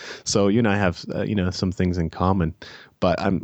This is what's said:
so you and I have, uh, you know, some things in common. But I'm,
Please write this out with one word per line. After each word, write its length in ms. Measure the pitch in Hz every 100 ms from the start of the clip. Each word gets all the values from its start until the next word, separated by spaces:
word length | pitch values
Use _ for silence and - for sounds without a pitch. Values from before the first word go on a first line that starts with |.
| - - -
so 240 | 110 101
you 100 | 107
and 80 | 117
I 80 | 101
have, 300 | 95 85 - 101
uh, 60 |
you 140 | - 104
know, 140 | 90
some 200 | 90 98
things 260 | 87 90 90
in 120 | 80
common. 440 | - 90 95 80 - - - - _
But 220 | 90 82
I'm, 180 | 104 92